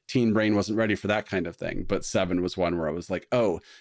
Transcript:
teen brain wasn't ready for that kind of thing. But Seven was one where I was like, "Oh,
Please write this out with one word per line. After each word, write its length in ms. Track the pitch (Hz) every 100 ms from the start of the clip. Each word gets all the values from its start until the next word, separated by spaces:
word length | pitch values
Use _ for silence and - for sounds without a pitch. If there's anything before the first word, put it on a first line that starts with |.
| -
teen 260 | 135 113
brain 220 | 107 107
wasn't 240 | 104 98 110
ready 160 | 113
for 140 | 101 98
that 180 | 104 -
kind 200 | 95 82
of 80 | 85
thing. 280 | 82 - 90
But 160 | 98
Seven 360 | - 104 92 90
was 140 | 90 -
one 200 | 87 87
where 100 | 80
I 40 |
was 180 | 80 -
like, 160 | 90 -
"Oh, 260 | 123 110 82 - -